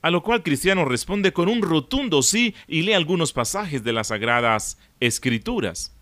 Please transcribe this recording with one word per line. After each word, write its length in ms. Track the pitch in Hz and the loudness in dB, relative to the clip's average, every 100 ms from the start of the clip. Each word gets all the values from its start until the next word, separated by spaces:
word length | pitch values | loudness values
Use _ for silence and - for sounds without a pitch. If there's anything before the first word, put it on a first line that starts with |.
a 80 | 160 | 2
lo 120 | 175 | 0
cual 200 | 208 233 | 0 0
Cristiano 420 | - 139 180 190 | 0 0 2 2
responde 480 | 147 123 - 202 196 | 2 -2 -2 0 0
con 160 | 180 175 | 2 0
un 140 | 233 | 0
rotundo 600 | 202 160 - 262 262 151 | 2 0 0 -4 2 2
sí 320 | 127 214 240 - - | 2 2 0 -2 -6
y 160 | 156 | -2
lee 120 | 180 | 2
algunos 380 | 208 156 180 165 | 0 2 0 0
pasajes 520 | - 117 196 202 143 | -2 -4 -4 -4 -4
de 80 | 113 | -2
las 160 | 113 107 | -2 -2
Sagradas 680 | 107 113 120 120 110 - - _ _ | -2 2 2 4 0 -2 -12 _ _
Escrituras. 960 | 123 - 131 117 - 240 110 82 - - | -2 0 -2 -2 -2 -4 -4 -6 -14 -16